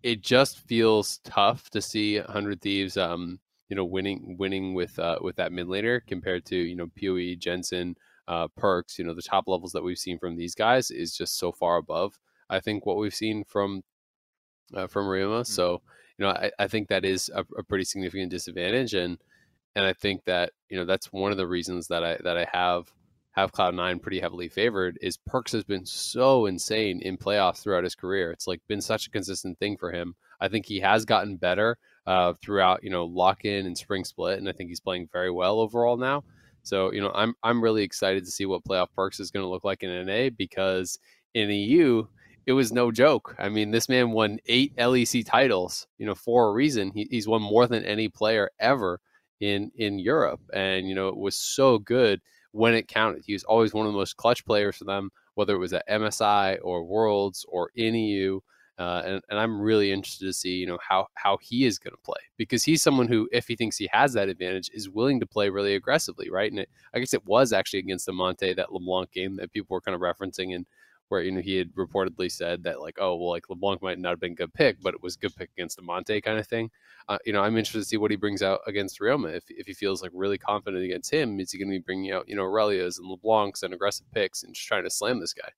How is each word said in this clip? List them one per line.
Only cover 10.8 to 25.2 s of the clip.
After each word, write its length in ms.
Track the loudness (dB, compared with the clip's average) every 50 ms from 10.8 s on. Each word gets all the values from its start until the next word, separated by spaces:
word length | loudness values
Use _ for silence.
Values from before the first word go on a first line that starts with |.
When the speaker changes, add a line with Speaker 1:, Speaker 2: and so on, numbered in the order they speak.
| 2 -2
Speaker 1:
is 260 | -6 -8 -8 -8 -6
just 220 | -8 -6 -6 -6 -4
so 140 | -4 -6
far 240 | -4 -2 0 2 2
above, 420 | 0 0 -2 -2 -2 -2 -4 _ _ _ _ _ _ _ _
I 80 | -4 -4
think, 260 | -2 -2 -4 -4 -2
what 120 | -2 -2
we've 180 | -2 -2 -4 -4
seen 300 | -4 -4 -4 -4 -4 -6
from, 400 | _ -2 -2 0 0 -2 -8 -10 _ _ _ _ _ _ _ _ _ _ _ _ _ _ _ _ _ -8
uh, 140 | -6 -6 -4
from 180 | -4 -4 -2
Ryoma. 360 | 0 0 0 0 0 0 -2
Speaker 2:
Mm. 40 | -2
Speaker 1:
So, 360 | -4 0 0 0 0 0 -2 _ _ -20 _ _ _ _ -2
you 80 | 0
know, 60 | 0
I, 180 | 0 0 -2 -4 0 -2
I 100 | -2 0
think 200 | 0 -2 0 0
that 160 | 0 0 2
is 260 | 2 0 0 -2 -4 -4
a, 120 | -6 -6 _ -8
a 60 | -12
pretty 220 | -6 _ -2 -2 -2
significant 460 | -2 -4 -4 -6 -4 -4 -4 -6 -4
disadvantage. 640 | -6 -8 -8 -8 -6 -4 -2 0 0 0 0 0
And, 240 | 0 0 0 -2 -4 -8 _ _ _ _ _ _ _ _ _ _ _
and 120 | 0 2
I 80 | 2 0
think 300 | _ -2 -2 -2 -2 _
that, 240 | 0 0 2 0 -2 _ _ _ _
you 80 | -6
know, 80 | -6 0
that's 280 | 0 0 0 -2 -8
one 180 | -6 -2 0 0
of 80 | 0 0
the 80 | -2
reasons 420 | -2 -2 -4 -2 -4 -6 -6 -4 -2
that 160 | -2 0 0
I, 140 | 0 -2 -2 -2
that 120 | -2 0
I 100 | 0 -2 0
have, 400 | 0 0 2 2 2 0 -2 -8 _ _ _ _ _ _ _ _
have 220 | _ 0 0 0
Cloud 220 | 2 0 0 0 2
Nine 240 | 0 -2 -2 -2 -4
pretty 220 | -6 -6 -6 -4
heavily 300 | -4 -4 -6 -6 -10 -8
favored 480 | -2 0 0 0 2 0 -2 -2 -4 -4
is 160 | -6 -6 -6
Perks 360 | -6